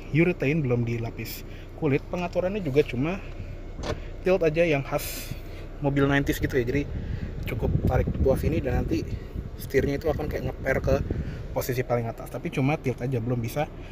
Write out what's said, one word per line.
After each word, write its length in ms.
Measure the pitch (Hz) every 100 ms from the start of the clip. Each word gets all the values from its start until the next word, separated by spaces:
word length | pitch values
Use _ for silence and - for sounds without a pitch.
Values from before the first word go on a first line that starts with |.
| - 143
urethane, 480 | 170 175 135 165 131
belum 160 | 120
dilapis 640 | 117 117 113 - 110 - - - - -
kulit. 240 | 156 135 -
Pengaturannya 540 | 180 175 180 180 208 165
juga 160 | 135
cuma 400 | 147 120 151 190 - - - - - - - - - - 185
tilt 160 | 185
aja 240 | 165 156 170
yang 160 | 143
khas 480 | 131 143 - - - - - - - - 143
mobil 240 | 139 139
nineties 320 | 139 139 139
gitu 160 | 139 139
ya. 80 | 120
Jadi 240 | 143 139 - - - - - -
cukup 240 | - - - 131
tarik 240 | 127 123
ke 80 | -
bawah 220 | 131 131
sini 240 | 135 - 127
dan 160 | 123
nanti 240 | 127 139 - - - - - -
setirnya 400 | - 135 135 139
itu 80 | 160
akan 240 | 143 151
kayak 180 | - 127
ngeper 300 | - 135 135
ke 160 | 143 135 - - - - -
posisi 320 | - - 123
paling 240 | 123 120 113
atas. 240 | 113 -
Tapi 220 | 123 - -
cuma 240 | 135 156
tilt 240 | 135 120
aja, 160 | 127 120
belum 240 | 113 123
bisa 240 | 113 147 156 - -